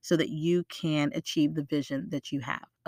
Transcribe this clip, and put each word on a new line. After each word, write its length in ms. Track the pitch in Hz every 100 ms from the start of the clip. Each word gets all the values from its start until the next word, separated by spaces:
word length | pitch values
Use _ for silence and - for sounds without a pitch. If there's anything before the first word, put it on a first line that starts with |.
so 160 | - 170
that 140 | -
you 340 | 156 165 175
can 480 | 170 - 160 151 147
achieve 400 | 165 - 165 147
the 80 | 156
vision 460 | 143 151 135 135 -
that 220 | 143 -
you 80 | 139
have, 260 | 120 - - _